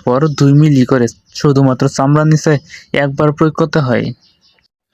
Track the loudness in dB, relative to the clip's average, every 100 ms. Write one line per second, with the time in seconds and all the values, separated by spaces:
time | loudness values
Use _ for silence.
0 | -2 -2 -2 0 2 4 4 2 2 0
1 | -2 -6 _ -4 0 2 0 0 -2 -2
2 | 0 2 2 0 0 -2 -4 -20 -6 -4
3 | -4 -2 -2 0 -2 0 -2 -2 -2 -2
4 | -4 -10 _ _ _ _ _ _ _